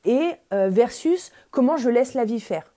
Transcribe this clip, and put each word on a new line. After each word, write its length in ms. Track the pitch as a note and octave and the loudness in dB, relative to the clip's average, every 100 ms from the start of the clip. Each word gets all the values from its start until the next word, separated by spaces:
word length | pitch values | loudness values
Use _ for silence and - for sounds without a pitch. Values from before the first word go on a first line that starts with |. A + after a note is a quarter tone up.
| - | 2
et, 240 | B3+ E4 - _ | 0 0 -4 _
euh, 160 | G3 F#3+ | -2 0
versus 600 | F#3+ A#3 - D#4+ F4+ - - _ | 2 0 0 -2 -2 -4 -18 _
comment 260 | - B3+ D#4 | 0 2 2
je 140 | A#3+ | 2
laisse 240 | A#3+ B3+ | 2 0
la 120 | C4+ A3 | -2 -4
vie 140 | A3+ | -4
faire. 320 | - D#3+ - | -6 -8 -8